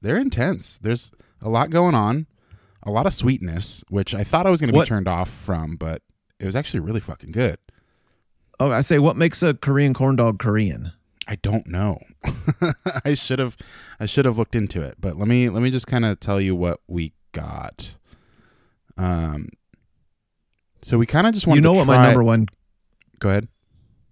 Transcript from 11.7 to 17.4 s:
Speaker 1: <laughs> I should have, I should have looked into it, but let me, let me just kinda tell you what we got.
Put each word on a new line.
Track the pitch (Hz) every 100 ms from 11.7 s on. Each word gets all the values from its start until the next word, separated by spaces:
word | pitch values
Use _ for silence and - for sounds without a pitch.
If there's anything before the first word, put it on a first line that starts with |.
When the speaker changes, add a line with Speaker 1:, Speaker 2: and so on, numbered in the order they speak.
| 87 104 85 - _ - - -
Speaker 1:
<laughs> | - 175 - - 127
I | 139
should | 143 - 131
have, | 127 - - - - -
I | 107
should | -
have | 131 113
looked | 113
into | 120 104 -
it, | 71 -
but | 98 80
let | 104
me, | 123 123
let | 98
me | 127
just | 131 -
kinda | 127 113 98
tell | - 101
you | 98
what | 90 87 82 -
we | 87 78 - _
got. | 82